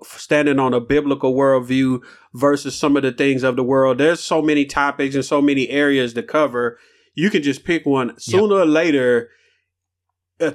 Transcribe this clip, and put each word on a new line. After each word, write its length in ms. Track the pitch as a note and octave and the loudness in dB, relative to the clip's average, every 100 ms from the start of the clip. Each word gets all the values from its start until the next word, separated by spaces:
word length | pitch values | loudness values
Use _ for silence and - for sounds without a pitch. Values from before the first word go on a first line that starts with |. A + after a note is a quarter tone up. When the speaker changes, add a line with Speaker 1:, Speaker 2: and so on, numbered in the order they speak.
Speaker 1:
standing 540 | - - - D3+ D3 C#3 | -16 -18 -2 0 2 2
on 120 | C3+ | 0
a 80 | B2 | 0
biblical 540 | A#2 D3 C#3+ C3+ C3 | 0 -2 0 -2 0
worldview 640 | B2+ C3+ C3 B2 C3 C3 B2 - - _ | 2 2 2 0 0 0 -2 -8 -20 _
versus 420 | A#2+ C#3+ C#3+ C#3 - | -2 0 0 -4 -4
some 180 | D3+ C#3+ | 0 0
of 60 | |
the 80 | C3 | 0
things 320 | A#2+ C#3 C3 | -2 -2 0
of 140 | C3 B2 | 0 -2
the 80 | |
world. 340 | B2+ C3+ C3 B2+ | 0 2 2 2
There's 220 | D3+ E3+ | 0 0
so 200 | - D#3+ | -2 -2
many 240 | D3+ D3 | 0 0
topics 520 | C#3 D3+ C#3+ C#3 C#3 C3+ | 0 -2 -2 -2 -4 -4
and 80 | |
so 180 | C3 D3 | -2 0
many 260 | C#3+ C3+ A#2 | 2 0 -2
areas 460 | C#3 C#3+ C#3 B2 | 0 0 0 -2
to 80 | A#2 | -4
cover. 560 | A2+ D#3 C#3+ A#2+ A#2+ - _ _ _ | -4 -2 0 -2 -4 -6 _ _ _
You 160 | - G3 | -2 0
can 120 | F3+ | 0
just 220 | C#3+ C3+ | -2 -4
pick 200 | - E3 | -4 -4
one. 240 | C#3+ C3+ A#2+ | 0 -2 -2
Speaker 2:
Yep. 100 | - | -8
Speaker 1:
Sooner 340 | - F3+ G#3+ | -2 0 2
or 100 | G3 | 2
later, 640 | E3 D#3 E3+ C#3+ B2 A#2+ A#2 _ _ _ _ _ _ _ _ _ _ - | 4 2 2 2 2 0 -2 _ _ _ _ _ _ _ _ _ _ -6
uh, 120 | D#3+ | -6